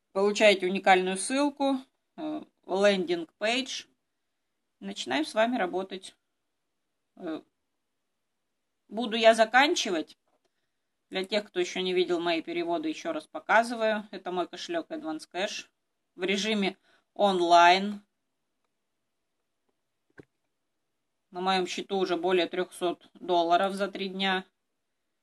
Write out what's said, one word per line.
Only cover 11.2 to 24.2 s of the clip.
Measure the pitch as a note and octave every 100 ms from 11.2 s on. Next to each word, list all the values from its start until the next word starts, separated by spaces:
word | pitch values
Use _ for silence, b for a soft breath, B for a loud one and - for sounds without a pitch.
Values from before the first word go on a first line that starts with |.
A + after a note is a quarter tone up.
тех, | F#3+ G#3 G#3
кто | F3+
еще | F3+ F#3
не | F#3
видел | F3+ F3 E3+
мои | F3 E3
переводы, | E3 F3 E3+ E3+ D#3
еще | D#3 E3+
раз | D#3 -
показываю. | D#3 - G#3+ A#3 A#3 A3 G#3+ G#3+
Это | F#3+ F#3
мой | F3+ E3+
кошелек | F3 - E3+ -
Advance | D#3 D#3 D#3 -
Cash | - G#3 - - _ _ _ _ -
в |
режиме | F3+ G3+ G#3+ G#3+ F#3+ - _ _ _
онлайн. | - G3+ F3+ E3+ E3+ F3 F#3+ G3+ G3+ - _ _ _ _ _ _ _ _ _ _ _ _ _ _ _ _ _ _ _ _ - - _ _ _ _ _ _ _ _ _ _
На | F3+
моем | F#3 F#3 F3+
счету | - - G3
уже | F3+ E3+
более | F3+ F#3 E3
трехсот | F3+ F#3 - F3 - _
долларов | - E3+ F3 E3+ F3 G3
за | G3 G3
три | F#3+ G3
дня. | F#3